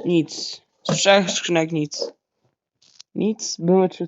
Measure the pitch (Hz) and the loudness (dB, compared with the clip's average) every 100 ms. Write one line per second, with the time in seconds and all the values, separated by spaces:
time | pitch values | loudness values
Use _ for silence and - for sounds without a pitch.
0 | 175 170 147 - - - _ _ - 156 | 0 2 2 -4 -12 -12 _ _ -4 0
1 | 196 196 185 - - 170 160 165 147 - | 4 4 4 -2 -2 0 0 -2 -4 -6
2 | - - _ _ _ _ _ _ _ - | -10 -12 _ _ _ _ _ _ _ -20
3 | - - 202 220 - - 170 185 185 - | -14 -4 -4 -4 -8 -4 2 4 2 -2